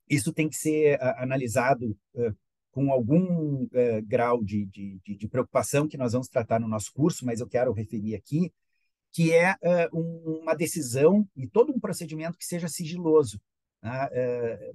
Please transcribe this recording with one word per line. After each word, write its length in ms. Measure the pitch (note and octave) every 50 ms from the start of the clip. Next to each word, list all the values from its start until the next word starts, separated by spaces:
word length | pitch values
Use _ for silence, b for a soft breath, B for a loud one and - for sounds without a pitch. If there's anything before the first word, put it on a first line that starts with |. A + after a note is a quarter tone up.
| _ -
isso 240 | C#3+ C#3+ G#2+ E3+
tem 160 | D#3+ - D#3 D#3
que 80 | C#3+
ser, 460 | - - D#3 D#3 D#3 D3+ D3 C#3+ -
a, 220 | C3 B2+ A#2 A#2+ B2+
analisado, 720 | B2+ C3+ C3+ B2+ A#2+ G#2 C3 A#2+ C3 C#3 B2 B2+ A#2 G2+ - _ _ -
eh, 160 | A#2+ A#2+ A2+ G#2 - _ _ _ _ _ _
com 200 | _ C3+ C#3 C#3
algum, 760 | C3+ C3 A#2 G#2 D3 E3+ F#3 F3+ F3+ E3 D#3 D3+ C#3+ C3+ B2+ A2+
eh, 300 | - B2+ B2 A#2+ A2+ G#2+
grau 420 | A2 G#2 A#2+ A#2+ A#2 A#2+ B2 A#2+ A2
de, 220 | G2 G#2 G#2 G#2
de, 340 | F#2+ G2 G2+ G2 G2 G2 F#2+ -
de, 100 | - G2+
de 120 | G2 G#2+ G#2
preocupação 600 | - - B2 - - B2+ A2 - - C#3+ D3 D3+
que 80 | -
nós 180 | C#3+ C3 A#2+ G#2+
vamos 140 | B2+ C3 -
tratar 320 | - C3 A#2 - A#2 A2+
no 80 | A2+ A2
nosso 240 | A2 G#2+ G#2 -
curso, 320 | - - C#3+ F3 E3 - C3+
mas 160 | B2 A#2 A2+
eu 80 | A#2+ G#2+
quero 240 | - A#2+ B2 B2+
referir 440 | G#2+ G#2+ A2 - - A2+ G2+ A2 A2
aqui, 360 | G2 - - C#3+ D#3 F3+ - - _ _ _ _ _ _ _ _ _ _ _
que 200 | - - E3 D#3+
é, 240 | E3 E3 F3 F#3 F#3+ -
eh, 260 | - E3+ F3+ E3+ E3+ D#3+ -
um, 460 | E3 E3 E3 E3 E3 E3 D#3+ D#3+ D#3+
uma 140 | D#3+ D#3+ D#3+
decisão 680 | D3 E3+ C#3+ - F3 C#3+ A#2+ A#2 C3+ C#3+ E3 G3 G#3 G#3 - _
e 120 | C#3+ B2+ A2
todo 240 | - G#3 A#3+ D#4
um 80 | C#4 A#3+
procedimento 560 | - G3 E3+ - F3 D3 D#3 D#3 D#3 E3 E3+
que 80 | - -
seja 240 | - F3 F3 E3+ E3+
sigiloso, 720 | - - F3+ D3+ E3+ F3+ F3 D#3+ D#3 D#3 D3 A2 G#2 G2+ - _ _ _ _ _ _ _
né? 300 | - A2 B2 C3 C3+ C3+
Eh, 640 | - B2 B2+ B2 B2 B2 A#2+ A2+ A2 G2+ - -